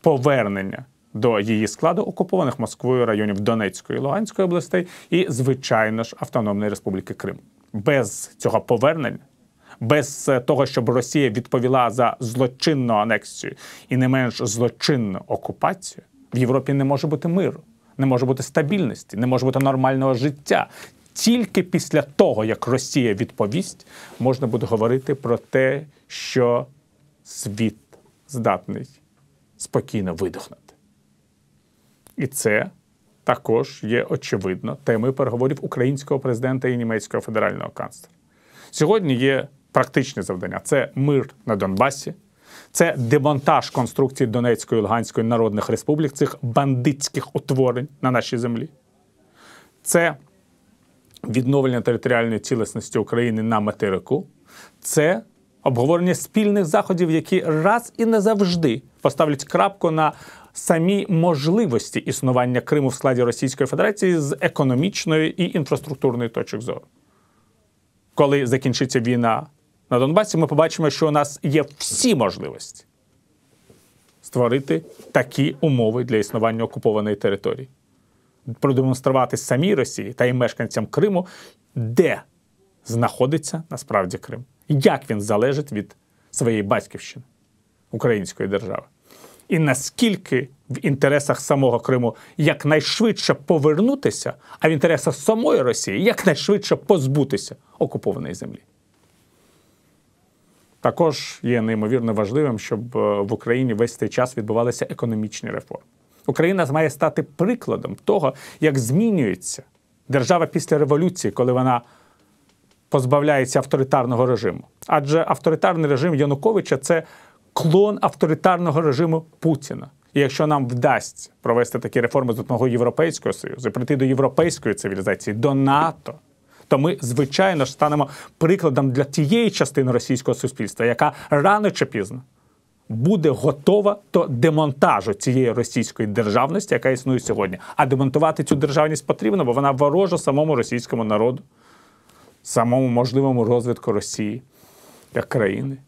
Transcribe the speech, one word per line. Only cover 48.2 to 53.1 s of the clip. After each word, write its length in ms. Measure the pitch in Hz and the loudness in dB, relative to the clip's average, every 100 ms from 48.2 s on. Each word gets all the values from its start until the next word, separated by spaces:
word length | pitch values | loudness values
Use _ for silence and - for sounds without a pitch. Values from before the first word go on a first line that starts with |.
| 113 120 | 0 -4
землі. 320 | 120 117 - _ _ _ _ _ _ _ - - _ _ | -2 -4 -6 _ _ _ _ _ _ _ -20 -20 _ _
Це... 320 | - 175 170 143 _ _ _ _ _ _ _ _ _ - | 0 2 2 -4 _ _ _ _ _ _ _ _ _ -14
Відновлення 580 | - 113 127 139 131 123 | -4 -2 2 2 2 0
територіальної 580 | 113 113 123 120 117 110 | 0 0 2 2 2 -2
цілісності 600 | - 123 107 117 - 120 | -2 -2 -2 -6 -4 -4
України 440 | 104 | -2